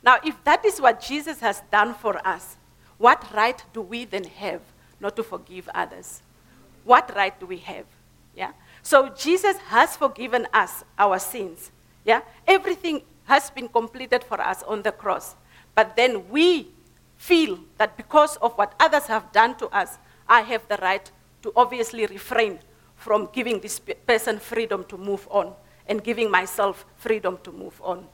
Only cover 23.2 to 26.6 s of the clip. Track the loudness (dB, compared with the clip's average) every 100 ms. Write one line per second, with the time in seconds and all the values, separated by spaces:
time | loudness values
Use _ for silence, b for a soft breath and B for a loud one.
23.2 | 0 -6 -4 -4 -6 -12 -10 -8 0 0
24.2 | 0 -6 -6 -6 -4 -6 -6 -12 -6 -8
25.2 | -2 -2 -2 -10 b b -6 -6 -4 -2
26.2 | 0 0 0 -2